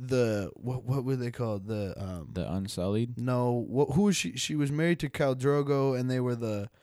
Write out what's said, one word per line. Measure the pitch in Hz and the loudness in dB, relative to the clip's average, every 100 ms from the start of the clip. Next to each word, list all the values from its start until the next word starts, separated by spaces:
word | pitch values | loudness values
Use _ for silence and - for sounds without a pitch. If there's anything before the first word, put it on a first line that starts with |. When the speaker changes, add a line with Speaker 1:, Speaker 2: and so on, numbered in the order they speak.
Speaker 1:
the, | 127 127 117 107 92 | 0 2 4 2 -2
what, | - 120 127 | -6 -6 -4
what | 117 135 | -2 -2
were | 127 135 | 0 -2
they | 120 | -2
called? | 117 117 104 98 | -2 -2 -2 -4
The, | 107 98 - | -4 -4 -4
um, | 95 90 78 | -6 -8 -8
Speaker 2:
The | 90 64 | -6 -2
Unsullied? | 92 98 - 92 104 120 120 | -2 -4 -2 0 0 0 -2
Speaker 1:
No, | 123 123 123 120 113 | -2 0 2 0 0
wh-, | 123 143 | 0 2
who | 135 | 4
was | 208 180 | 4 4
she? | 175 127 | -2 -4
She | - 151 | -2 0
was | 143 | 0
married | 147 165 170 | 2 2 2
to | 147 | -2
Khal | - 143 135 | 0 2 2
Drogo, | 135 143 139 139 135 127 | 2 2 2 2 2 2
and | 127 | 0
they | 127 | 0
were | 123 | 0
the, | 120 113 104 101 - | 0 -2 -2 -4 -12